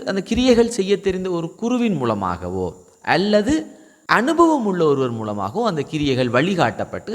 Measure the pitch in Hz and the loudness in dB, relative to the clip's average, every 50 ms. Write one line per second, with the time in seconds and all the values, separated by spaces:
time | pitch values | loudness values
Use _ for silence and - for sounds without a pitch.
0 | - - 196 196 - - 226 233 254 262 240 226 233 233 233 - 190 185 202 190 | -2 -4 -4 -4 -2 -2 0 2 4 4 6 6 4 2 2 -2 0 0 0 0
1 | 196 196 185 185 185 185 180 170 165 170 - - 220 233 254 247 240 226 190 143 | 0 -2 -2 -2 -4 -4 -4 -4 -4 -6 -6 -4 -2 -2 0 2 2 0 0 0
2 | 127 117 110 101 98 90 87 82 90 87 92 95 92 85 - - - _ _ _ | 0 0 0 0 0 -4 -4 -4 -6 -6 -4 -2 -4 -4 -6 -8 -20 _ _ _
3 | - - 131 160 196 208 208 208 208 208 311 320 311 - - - - - _ _ | -2 0 2 2 2 2 2 2 2 2 0 -2 -2 -6 -14 -20 -20 -20 _ _
4 | _ - 160 185 226 285 330 311 339 330 311 285 226 208 185 175 165 151 143 135 | _ 0 2 2 2 2 4 4 4 4 4 2 0 -2 0 2 2 2 2 2
5 | 131 123 117 113 110 107 104 104 98 98 120 202 240 220 175 147 135 - - 156 | 0 -2 -2 -4 -4 -4 -4 -4 -4 -4 -2 -2 -2 -2 -2 -2 -4 -4 -4 -2
6 | 147 143 127 123 131 123 113 123 147 185 202 170 139 113 98 92 101 - - 92 | -2 0 0 0 0 0 0 0 0 2 2 0 0 0 0 -4 -8 -8 -8 -10
7 | - - | -8 -6